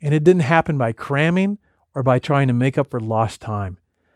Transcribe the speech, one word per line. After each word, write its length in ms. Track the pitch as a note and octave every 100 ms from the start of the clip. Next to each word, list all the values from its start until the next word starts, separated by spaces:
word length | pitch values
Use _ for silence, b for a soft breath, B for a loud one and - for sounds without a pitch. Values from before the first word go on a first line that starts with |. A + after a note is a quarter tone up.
And 140 | D3
it 80 | D#3
didn't 200 | D#3 F3+
happen 360 | C3 E3 D#3+ C#3+
by 140 | A#2
cramming 640 | A2 - C#3 D#3+ F3+ G3 G#3 _ _ _
or 120 | C#3+
by 160 | C3 B2+
trying 260 | - C#3+ C3+
to 80 |
make 240 | A#2+ C3 C#3+
up 100 | C3+
for 120 | B2
lost 400 | A2 A2 A2 -
time. 380 | - G#2 G2 F#2 _ _ _